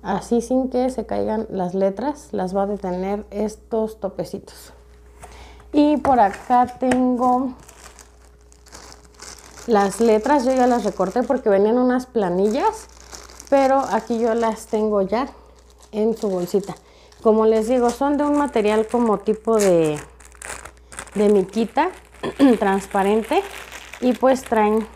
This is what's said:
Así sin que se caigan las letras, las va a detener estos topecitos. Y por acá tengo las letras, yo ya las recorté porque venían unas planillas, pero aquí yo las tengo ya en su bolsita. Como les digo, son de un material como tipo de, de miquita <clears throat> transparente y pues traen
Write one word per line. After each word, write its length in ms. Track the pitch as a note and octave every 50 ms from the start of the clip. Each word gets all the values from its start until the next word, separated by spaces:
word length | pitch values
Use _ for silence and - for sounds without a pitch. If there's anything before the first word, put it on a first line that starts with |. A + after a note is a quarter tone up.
| -
Así 380 | - G#3 F#3 - - A#3+ A#3+
sin 300 | A#3 - B3+ C4 C4 B3+
que 200 | B3+ B3 B3+ C4
se 160 | B3+ A#3 A3
caigan 400 | - G3+ G3+ G3+ G#3 G#3+ A3 A3 -
las 240 | - F#3+ F3+ F3+ E3+
letras, 540 | F#3+ F#3+ G3 G3 G3 A#3 C#4+ D4 C#4+ - -
las 260 | - G3+ F#3 F#3 F#3
va 60 | G3 G3
a 40 |
detener 600 | G3+ G#3 F#3+ - F#3 F3+ F3+ F#3 F#3+ G3+ G#3 G#3+ -
estos 680 | - G3+ G#3 G#3+ G#3 - - - - A3 A3 G#3+ A3 -
topecitos. 760 | - F#3+ - - F3 - - G3 - - - - - - - - - - - - - - - - - - - - - - - - - - -
Y 240 | D4 D4 D4 D4+
por 240 | C#4 D4 C#4 C4+ A#3+
acá 460 | G#3+ G3 F#3+ - - - B3 B3 B3+ B3 B3 -
tengo 760 | - B3+ B3+ B3+ B3+ B3+ B3+ A#3 A3+ B3 B3 B3 C4+ B3+ B3+ - - - - - - - - - - - - - - - - _ _ - - - - - - - - - - - - - - - - - - - - - - - -
las 340 | - A#3 G3+ G3+ G3 F#3+ -
letras, 440 | A3+ A#3 G#3+ G#3+ G#3+ - D4 D4 A#3
yo 80 | B3+ C4
ya 160 | B3+ B3 B3+
las 160 | B3 A#3+ G3
recorté 400 | G#3 F3+ - F#3 F#3+ F#3+ A#3+ B3
porque 240 | B3+ C#4 B3 - A3
venían 280 | G3 G3 G3+ G#3+ A3+
unas 300 | B3 B3+ B3+ B3 B3+ B3+
planillas, 800 | - - A#3 G3+ F3+ F3 F3+ G3 G#3+ G#3+ C#4 F4 A4 A4 - - - - - - - - - - - - - - -
pero 320 | C#4 C#4 C4+ C4 C4 C#4 C4 -
aquí 300 | F#3 A3 A3 - A#3+ A3+
yo 140 | A3+ A#3 A3
las 320 | A#3 A3+ A3+ A3 G#3+ -
tengo 360 | - - G#3+ G#3+ A3 G#3 G3+ F#3+
ya 260 | F#3 - A3+ C#4 - - - - - - - _ - - _ - -
en 260 | - G#3+ G#3+ A3+ A3
su 120 | A3 A3+ G#3
bolsita. 480 | F#3+ F3+ F3 F3 - G3+ F#3+ - D#3+ - - - - - - - - - -
Como 240 | A3+ G#3+ A3 A3
les 200 | A3 A3 A3 G#3+
digo, 240 | A3 B3+ B3+ A#3+ A#3+
son 260 | A#3 - C#4 C#4+ D4
de 80 | C#4 D4
un 140 | D4 D4 D4
material 480 | D4 C#4+ C#4+ A#3 G#3 G#3 G#3+ G#3+ A3
como 320 | A3 - A#3+ A#3+ A3+ G#3 G3
tipo 380 | - - G#3+ G#3+ - - A3+
de, 420 | A3 G#3 G3 F3+ E3+ D#3+ D#3 D3+ D3 - - - - - - - - - - - - - - - - - - - - - - -
de 120 | G3 G#3 G#3
miquita 600 | G#3 G3 F#3 F#3 - A3+ A#3 G3+ - - D#4 F#4 F#4 - - - - - -
<clears throat> 360 | - - - C#4 C4+ A#3+ G3+
transparente 840 | A3+ G3 F#3+ G3 F#3+ - - G3+ F#3+ G3 G#3 A3+ G#3+ - D4 F#4 G4 - - - - - - - - - - -
y 120 | - B3 B3
pues 320 | G#3 - C4 C4 B3+ -
traen 420 | - A#3 A3 G#3+ G#3 G#3+ A3 G#3+ - -